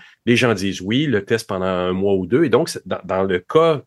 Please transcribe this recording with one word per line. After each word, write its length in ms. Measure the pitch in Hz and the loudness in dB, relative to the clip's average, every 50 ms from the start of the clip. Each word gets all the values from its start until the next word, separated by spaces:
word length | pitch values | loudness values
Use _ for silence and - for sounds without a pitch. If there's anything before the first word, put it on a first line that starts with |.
| - - _ _ - | -18 -20 _ _ 0
Les 80 | 113 120 | 0 2
gens 200 | 113 127 117 107 | 4 4 2 2
disent 260 | 92 98 98 90 92 | 0 -2 -4 -4 -4
oui, 240 | 92 101 117 139 160 | -4 -2 -2 0 0
le 220 | 147 110 98 98 | 0 0 -2 0
test 200 | - 117 110 - | -2 -2 -2 -2
pendant 200 | - 98 92 92 | -4 -4 -2 -2
un 260 | 95 92 90 90 90 | -2 -2 -2 -2 -2
mois 220 | 92 92 98 101 98 | -2 0 0 0 0
ou 120 | 92 90 | 0 0
deux. 180 | 82 120 160 170 | 0 2 2 2
Et 40 | 117 | 4
donc, 220 | 113 123 - - | 2 2 2 0
c'est, 160 | - - - 92 | -8 -10 -8 -8
dans, 120 | 95 - - | -8 -8 -6
dans 180 | 90 92 95 | -4 -2 0
le 160 | 98 95 90 90 | 0 0 -2 -4
cas 440 | - - - 156 165 165 151 123 - | -2 0 2 4 4 4 2 -2 -4